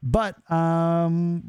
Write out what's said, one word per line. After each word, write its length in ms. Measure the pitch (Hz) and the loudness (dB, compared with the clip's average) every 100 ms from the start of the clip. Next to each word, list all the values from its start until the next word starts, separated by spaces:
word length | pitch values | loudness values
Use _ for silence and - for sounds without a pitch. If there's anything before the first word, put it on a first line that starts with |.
But, 320 | 127 214 208 - - | 0 0 0 -8 -4
um, 920 | 165 165 165 165 170 170 170 170 170 | 0 2 2 2 0 0 0 -2 -4